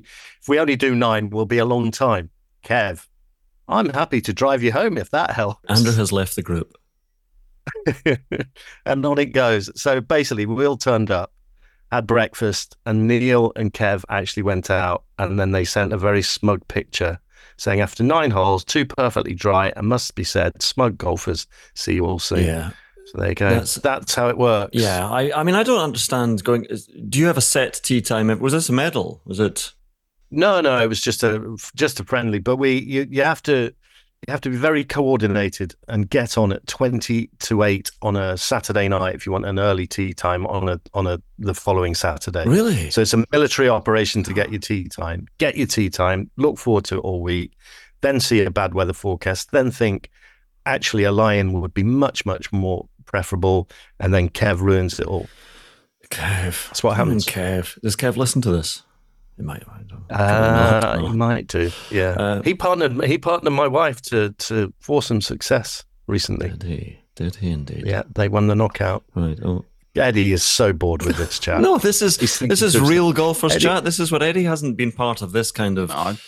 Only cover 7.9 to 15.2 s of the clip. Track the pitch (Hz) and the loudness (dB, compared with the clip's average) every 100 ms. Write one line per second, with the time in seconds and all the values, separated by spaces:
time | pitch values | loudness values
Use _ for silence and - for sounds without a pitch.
7.9 | 135 160 127 - - 131 - - - - | -2 0 -2 -4 -8 -8 -14 -20 -10 -4
8.9 | 135 143 143 143 123 123 110 98 - 143 | -2 2 2 2 2 4 2 -2 -4 0
9.9 | 131 113 156 143 110 104 113 143 135 - | 0 2 0 2 -2 -2 0 0 0 0
10.9 | 113 104 92 92 _ _ _ _ _ _ | 2 2 0 -2 _ _ _ _ _ _
11.9 | 120 110 117 110 - 110 98 - - - | -4 2 2 2 0 -2 -2 -8 -10 -2
12.9 | 110 113 120 127 123 117 - 107 - 104 | 2 4 4 4 4 4 0 -4 0 0
13.9 | 98 - 101 101 - 101 92 - 92 90 | 0 -2 -4 -4 -4 -2 -2 0 0 0
14.9 | 87 - - | -4 -6 -6